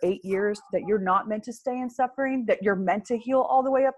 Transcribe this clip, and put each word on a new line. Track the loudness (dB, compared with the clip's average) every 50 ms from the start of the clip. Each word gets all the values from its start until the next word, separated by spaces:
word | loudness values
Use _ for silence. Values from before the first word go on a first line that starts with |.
eight | 0 0 0 -2 -2
years | -2 -2 0 0 0 -2 -4 -6 -4
that | -4 -4 0 0
you're | 0 0
not | 2 2 2 0 0 -2
meant | -6 -6 -6
to | -10
stay | -14 -8 _ -6 -4 -4
in | -6 -6
suffering, | -2 -2 -2 -2 0 -2 -2 0 0 -2 0
that | 0 0 2 2
you're | 0 0
meant | 2 0 0 0 -2 -2
to | -4 -4
heal | -4 -2 0 2 2
all | 2 4 2 2
the | 2 4
way | 2 2 2
up | 2 2